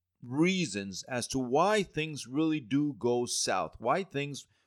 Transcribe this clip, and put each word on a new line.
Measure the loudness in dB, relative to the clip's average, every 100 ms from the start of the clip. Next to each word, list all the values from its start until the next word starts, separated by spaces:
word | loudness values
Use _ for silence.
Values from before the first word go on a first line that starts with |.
| _ _
reasons | -6 2 4 4 0 -2 -6 -8 -6
as | -4 -2
to | -2
why | 2 4 4 4
things | 0 -4 -4 -6 -6
really | 0 2 0
do | 0 0 0 0
go | 2 2
south, | 0 -2 0 0 -2 -4
why | 0 0
things, | -2 -6 -6 -8 -14 _